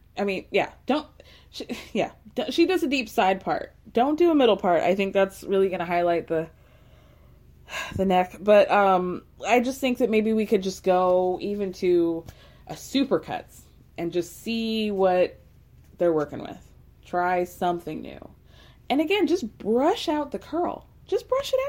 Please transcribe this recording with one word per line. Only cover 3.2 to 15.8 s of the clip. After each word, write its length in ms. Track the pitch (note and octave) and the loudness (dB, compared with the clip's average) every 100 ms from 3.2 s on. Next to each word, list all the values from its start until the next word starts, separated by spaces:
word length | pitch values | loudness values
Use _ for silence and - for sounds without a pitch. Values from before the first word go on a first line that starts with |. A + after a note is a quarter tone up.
| F#3+ F#3+ | 2 0
part. 320 | - D#3 - - - | -2 -6 -6 -18 -6
Don't 260 | A3+ C4 D#4 | 0 0 4
do 120 | F4 | 4
a 60 | D4+ | 6
middle 220 | A#3+ G3 | 4 4
part. 260 | G3 E3+ | 2 2
I 120 | - G3 | 2 0
think 180 | G3 | 0
that's 300 | G3 G3 - | 0 0 -2
really 260 | - G3 F#3+ | -4 0 0
gonna 160 | F3+ F3 | -2 -2
highlight 420 | F3 F3 E3+ E3 | 0 0 0 -2
the, 220 | D#3+ D#3+ - _ - - - - - - | -4 -4 -12 _ -20 -20 -20 -20 -20 -20
<sighs> 680 | - - - - - - - | -20 -20 -20 -14 -12 -8 -2
the 100 | F#3+ | 2
neck. 320 | F3+ F3+ - | 4 2 -2
But, 280 | G3+ G#3 - | 4 6 6
um, 520 | G3+ G3 F#3 F3+ F3 - - F#3+ | 4 4 2 0 -6 -12 -10 2
I 120 | B3 | 2
just 180 | A#3+ C4 | 2 -2
think 200 | C4 B3 | -2 0
that 100 | A#3 | 2
maybe 240 | A3 A3 | 2 2
we 120 | A3 G#3 | 0 2
could 180 | G#3 | 0
just 200 | F#3+ F#3 | 0 -4
go 540 | F#3+ F3+ F#3 F3+ F#3 F3+ | 0 2 4 2 2 -2
even 320 | G3+ G3+ G3 | -6 -6 -6
to 520 | F3+ F3+ F3 E3+ E3 - - - - - | -2 2 2 2 -2 -10 -20 -20 -20 -16
a 60 | |
supercuts 880 | D#3 - C4+ C#4 F3+ - F#2+ - - - - - - | -16 -4 -2 0 -2 -2 -10 -10 -20 -20 -20 -20 -8
and 140 | E3+ | -6
just 300 | F3 E3+ - | -4 -6 -8
see 480 | A3+ A3+ A3+ A3 G#3+ | -6 -4 -2 -2 -2
what 480 | G3 F#3+ F3+ F3 - - - - - | 2 2 4 0 -2 -20 -20 -20 -20